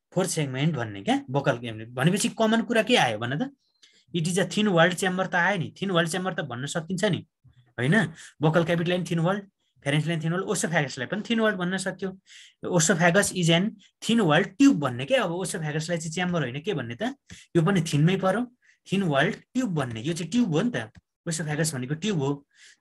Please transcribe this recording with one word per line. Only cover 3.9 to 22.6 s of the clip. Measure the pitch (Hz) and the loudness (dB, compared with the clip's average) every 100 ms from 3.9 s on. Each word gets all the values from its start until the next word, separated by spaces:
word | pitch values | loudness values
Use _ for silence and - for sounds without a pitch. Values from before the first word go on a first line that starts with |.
| _ _ 175 | _ _ -4
It | 160 | -2
is | 180 | 0
a | 170 | 0
thin | 208 214 | 0 2
walled | 170 175 170 | 4 4 2
chamber | 190 180 185 | -2 -2 -2
त | |
आयो | 180 180 202 | 0 0 0
नि, | 113 - | -4 -6
थिन | 196 | -2
वाल्ड | 170 170 | 0 0
च्याम्बर | 180 185 | -2 -4
त | 175 | -6
भन्न | 147 120 139 | -6 -8 -6
सकिन्छ | 175 160 185 | -6 -6 -2
नि, | 208 120 - _ _ _ _ - | 0 0 -6 _ _ _ _ -2
होइन? | 131 214 175 - - - | 2 2 2 -4 -20 0
बकल | 156 170 | 2 4
क्याभिटीलाई | 165 170 170 180 | 2 0 0 -2
पनि | 170 | 0
थिन | 165 | 0
वाल्ड, | 165 202 - _ _ _ | 0 0 -6 _ _ _
फेरिन्क्सलाई | 143 151 156 165 | -2 0 0 -2
पनि | |
थिन | 165 | -2
वाल्ड, | 180 208 | -2 -2
ओसोफेगसलाई | 190 190 160 135 131 120 | -2 0 0 -2 -4 -6
पनि | 202 208 | -6 -2
थिन | 226 | 0
वाल्ड | 214 185 | 0 0
भन्न | 180 185 | -2 -4
सक्यो। | 190 185 190 - _ - - _ | -4 -6 -8 -10 _ -20 -20 _
Oesophagus | - 175 190 165 175 190 185 | -2 2 2 4 4 4 2
is | 190 165 | 0 2
an | 165 208 - _ _ | 2 2 -6 _ _
thin | - 233 | 0 2
walled | 170 151 202 | 4 4 2
tube | - 277 | 4 4
भन्ने | 170 135 120 | 6 0 -4
क्या। | 127 262 | 0 0
अब | 185 | 0
ओसोफेगसलाई | 175 190 196 151 151 165 170 | -4 -6 -6 -4 -4 -4 -4
चाहिँ | 165 | -4
च्याम्बर | 175 180 175 | -4 -2 0
होइन, | 127 139 | -2 -4
के | 208 | -4
भन्ने | 160 113 | -4 -4
त? | 120 240 277 - - - 170 | -6 -6 -8 -16 -20 -2 2
यो | |
पनि | 160 190 | 4 2
थिनमै | - 147 165 190 | 2 4 4 4
पर्यो, | 190 208 247 _ _ _ - | 2 0 -2 _ _ _ -4
थिन | 196 | -2
वाल्ड | 180 135 175 - | 2 2 2 -2
ट्युब | - 254 247 | -6 -4 -2
भन्ने, | 156 127 113 | -2 -4 -4
यो | 139 | -6
चाहिँ | 165 175 | -6 -2
ट्युब | 240 208 | 0 2
हो | 151 | 0
नि | 240 131 | 0 -2
त, | 110 - _ _ 170 | -8 -14 _ _ -6
ओसोफेगस | 160 151 147 160 | -4 -4 -2 -2
भनेको | 127 131 | -4 -4
ट्युब | 151 208 170 | -4 -2 0
हो, | 135 143 - _ | 0 -2 -8 _